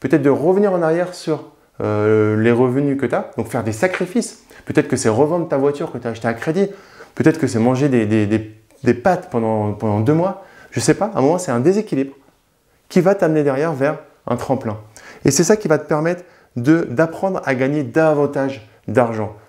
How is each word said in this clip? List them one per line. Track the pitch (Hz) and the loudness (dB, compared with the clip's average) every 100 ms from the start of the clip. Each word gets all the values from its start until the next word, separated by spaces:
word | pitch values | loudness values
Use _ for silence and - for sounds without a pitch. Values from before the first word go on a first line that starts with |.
peut-être | 135 160 | 0 2
de | 143 | 4
revenir | 131 151 185 202 | 2 2 2 2
en | 180 | 0
arrière | 160 170 180 | 0 0 -4
sur, | - - 151 - _ _ - | -8 -6 -6 -8 _ _ -8
euh, | 107 107 107 107 107 107 | -4 0 2 4 2 2
les | 110 | 2
revenus | 117 127 127 143 139 | 4 2 2 -2 -2
que | 127 | -2
tu | |
as, | 170 - - | -2 -4 -8
donc | 110 | -6
faire | 127 | -4
des | 107 | -4
sacrifices. | 107 185 - 180 240 - - _ - - | -2 -4 -2 -4 -2 -4 -10 _ -18 -2
Peut-être | - 139 | 0 0
que | 127 | 0
c'est | 113 | 2
revendre | 110 151 175 160 | 2 2 0 -2
ta | 143 | 0
voiture | 139 143 156 | 0 -2 -6
que | 123 | -6
tu | 120 | -8
as | |
achetée | 107 117 | -4 -4
à | |
crédit, | 113 - 160 196 - - - - | -4 -4 -2 -2 -4 -20 -20 -12
peut-être | - 160 156 | 0 2 2
que | 131 | 0
c'est | 110 | 2
manger | 117 127 147 | 2 2 2
des, | 127 107 | 2 2
des, | 110 104 | 2 2
des, | 110 107 - _ _ | 0 -4 -14 _ _
des | 123 | -2
pâtes | 120 190 175 - | 2 0 0 -2
pendant, | 123 110 110 104 | -2 0 0 -2
pendant | 104 110 104 | -2 -2 0
deux | 110 | 2
mois, | 156 185 185 - - - | 2 0 -4 -14 -20 -10
je | - | -2
sais | 151 | 0
pas, | 202 208 | 0 0
à | 185 | 2
un | |
moment | 131 180 | 2 2
c'est | 180 | -2
un | 120 | 0
déséquilibre | 139 196 214 135 135 - _ _ _ _ _ _ _ | 2 0 -2 -4 -4 -8 _ _ _ _ _ _ _
qui | 185 | 2
va | 175 | 2
t'amener | 202 170 156 | 2 2 2
derrière | 143 135 165 | 0 0 -2
vers | 139 139 156 - _ - | 0 -2 -2 -10 _ -6
un | 120 | -4
tremplin. | - 139 117 107 - - - - | -2 -4 -4 -8 -12 -20 -20 -2
Et | - | 0
c'est | 139 | 2
ça | 170 214 | 2 2
qui | 165 | 2
va | 151 | -2
te | 147 | 0
permettre | 151 165 175 - _ _ - | -2 -2 -4 -8 _ _ -2
de, | 120 165 - | 2 2 2
d'apprendre | 123 160 165 190 190 | 0 -2 0 -4 -2
à | - | -2
gagner | 127 131 151 | -2 0 -2
davantage | 131 135 160 147 143 139 135 135 - _ - | -2 2 2 2 0 -2 -4 -6 -16 _ -2
d'argent. | 107 117 110 104 107 | 0 0 -2 -6 -10